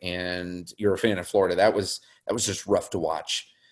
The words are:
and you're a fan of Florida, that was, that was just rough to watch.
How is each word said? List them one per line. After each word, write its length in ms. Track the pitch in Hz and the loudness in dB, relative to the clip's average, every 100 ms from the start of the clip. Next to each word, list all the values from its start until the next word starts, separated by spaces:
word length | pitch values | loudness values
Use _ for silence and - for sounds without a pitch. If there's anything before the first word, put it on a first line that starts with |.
and 720 | 90 90 90 90 90 90 85 - | -8 -6 -6 -6 -6 -10 -12 -2
you're 180 | 104 92 | 0 2
a 20 | |
fan 220 | 113 95 | 2 0
of 80 | 87 | 0
Florida, 280 | 101 92 90 | 2 4 6
that 160 | 107 | 4
was, 260 | 104 95 - - _ - | 4 -2 -6 -12 _ -6
that 80 | |
was 120 | 117 104 | -2 -2
just 200 | 95 98 | -4 0
rough 240 | 98 - | 0 0
to 80 | 95 | -4
watch. 480 | 78 78 - - - _ _ | -2 -4 -4 -8 -8 _ _